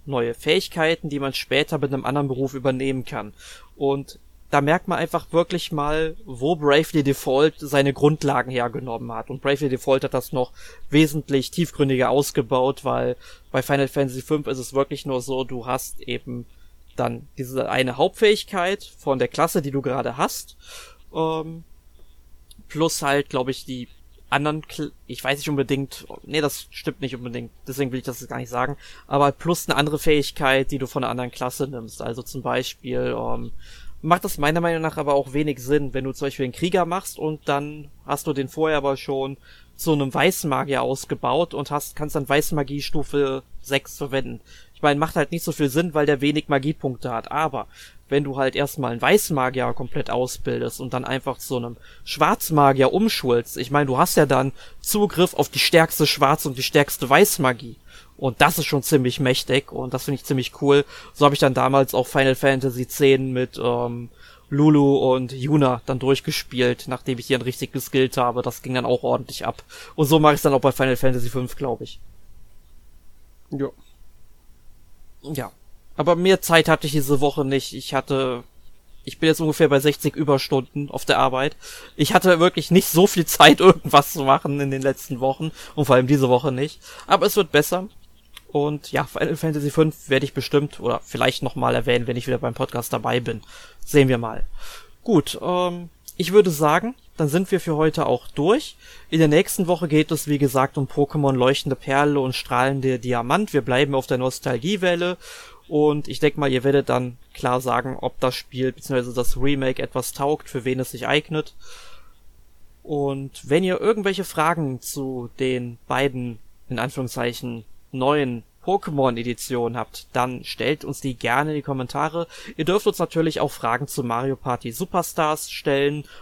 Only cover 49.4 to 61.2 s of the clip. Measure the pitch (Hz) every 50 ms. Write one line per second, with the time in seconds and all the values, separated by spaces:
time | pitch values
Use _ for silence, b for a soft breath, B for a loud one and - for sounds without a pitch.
49.4 | 127 127 123 127 123 120 117 - 131 123 - 135 131 - - 120 127 123 - -
50.4 | - 135 120 120 120 120 - - 131 123 127 127 127 - 131 131 - 139 123 -
51.4 | - - 135 123 120 120 117 B B B B B B - - 143 151 165 214 -
52.4 | - - 160 147 143 135 135 135 131 127 - 190 220 220 - - - 127 120 120
53.4 | 120 - - - 120 120 139 147 147 135 127 135 175 - - 170 151 135 143 131
54.4 | 131 135 B B B B B B - - - 214 208 196 - 165 180 180 - -
55.4 | - - - - - - - 165 165 160 - - 156 143 - 139 139 135 151 -
56.4 | - 151 127 131 127 - - 147 139 - - - 151 123 139 160 208 - - -
57.4 | 139 127 123 110 - 117 113 - B B B B B B B - 139 131 117 -
58.4 | 143 156 - - 147 - 151 139 - - 156 139 127 127 - - 139 127 127 -
59.4 | - - 127 139 - - - - 127 127 127 127 - - 139 123 - - 143 131
60.4 | 123 - - - 143 143 143 143 139 B B B B B B -